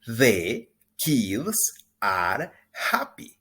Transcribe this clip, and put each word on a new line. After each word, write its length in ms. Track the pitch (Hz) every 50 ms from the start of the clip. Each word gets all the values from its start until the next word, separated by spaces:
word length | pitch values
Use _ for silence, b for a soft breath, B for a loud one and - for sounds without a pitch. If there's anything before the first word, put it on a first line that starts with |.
| _
The 600 | - 117 113 135 127 107 92 82 87 113 117 117 - _ _ _ _ _
kids 720 | _ - 165 151 131 107 95 95 110 147 196 220 - - - - - - _ _ _
are 500 | - 101 - - 87 87 92 - 160 175 b b b b
happy. 680 | b - - - - 233 269 - - - - - - _